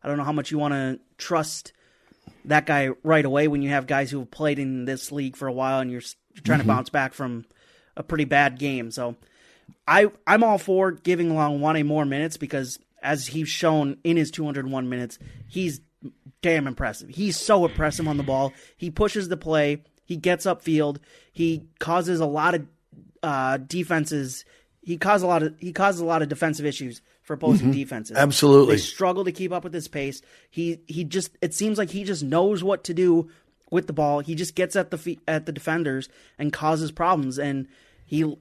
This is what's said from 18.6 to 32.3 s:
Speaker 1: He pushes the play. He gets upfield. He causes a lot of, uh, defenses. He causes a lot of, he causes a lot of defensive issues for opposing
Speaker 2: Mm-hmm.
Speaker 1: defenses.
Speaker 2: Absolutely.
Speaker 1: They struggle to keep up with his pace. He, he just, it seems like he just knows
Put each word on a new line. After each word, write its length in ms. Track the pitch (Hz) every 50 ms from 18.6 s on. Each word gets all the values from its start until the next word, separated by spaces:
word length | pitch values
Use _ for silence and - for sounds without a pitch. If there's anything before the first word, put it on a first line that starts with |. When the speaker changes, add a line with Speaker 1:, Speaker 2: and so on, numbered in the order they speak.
| - - _
Speaker 1:
He 140 | _ 175 175
pushes 380 | 156 - 214 202 - 214 190 170
the 80 | 180 151
play. 440 | - 160 160 156 147 143 147 151 - _ _ _ _
He 120 | _ 175
gets 280 | 156 - 175 180 170 -
upfield. 540 | 196 175 - - 165 160 151 151 147 143 147 - _ - - _ _ _
He 320 | - 170 165 165 151 156 - _ _
causes 420 | - 156 170 180 175 175 180 160
a 60 | 160
lot 280 | 147 147 151 156 175 226
of, 120 | 254 143 - _ _ _ _ - - - - _ _ -
uh, 340 | 156 143 135 131 131 135
defenses. 880 | 135 131 135 160 180 175 165 170 160 151 156 156 147 135 127 127 - - _ _ _ _ _ _ _ -
He 160 | 170 170 160
causes 240 | - 190 208 196 180
a 40 |
lot 160 | 180 175 165 151
of, 120 | 156 156 -
he 140 | 170 180 160
causes 280 | - 196 202 196 170 170
a 20 |
lot 160 | 165 165 165
of 80 | 151 143
defensive 380 | 143 - 170 160 151 151 147
issues 340 | 147 135 - 139 123 117 - _ _ _ _ _
for 100 | - 151
opposing 340 | - 160 - 220 180 120 131
Speaker 2:
Mm-hmm. 100 | 139 139
Speaker 1:
defenses. 380 | 139 - 135 110 110 - - 135
Speaker 2:
Absolutely. 560 | 143 143 139 - 151 143 139 139 139 123 -
Speaker 1:
They 60 | 151 -
struggle 420 | - - - 190 180 180 190 190
to 80 | 180 175
keep 180 | - 190 175
up 140 | 180 175 175
with 80 | 180 156
his 160 | 170 156 -
pace. 320 | - 147 139 139 135 - - _ - - _ _
He, 300 | _ 165 170 170 170 165 -
he 180 | - 151 170 175
just, 260 | 147 170 190 170 - - _
it 140 | - 165 -
seems 240 | - 202 220 214 214
like 100 | 202 -
he 140 | - 202 202
just 180 | 196 196 151 147
knows 400 | 131